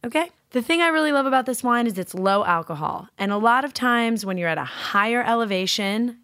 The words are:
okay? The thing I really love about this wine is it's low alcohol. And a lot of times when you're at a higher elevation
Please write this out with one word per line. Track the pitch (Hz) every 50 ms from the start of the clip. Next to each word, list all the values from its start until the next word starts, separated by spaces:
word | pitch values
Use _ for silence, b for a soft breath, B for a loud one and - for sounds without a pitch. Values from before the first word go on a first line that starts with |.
| -
okay? | 240 233 311 330 349 _ _ _ _ -
The | 254 226
thing | - 330 339
I | 339 339
really | 320 311 311 302 294
love | 277 269
about | 269 269 262 254
this | 262 254 - -
wine | 247 240 240 240
is | 233 202 185
it's | 180 - -
low | 185 185 190 196 202 -
alcohol. | - 175 165 165 - 165 147 156 147 - - - - _ _
And | 196 196
a | 202
lot | 208 214 233 233 254 269
of | 294 262
times | - - 247 240 240 233 226 226 220 202
when | 190 185 180
you're | 175 170
at | 160
a | 151 139
higher | - - - - - - 202 202 220 233 240 240
elevation | - 233 233 233 214 196 185 185 185 - - 208 196 202 214 233 247 240 -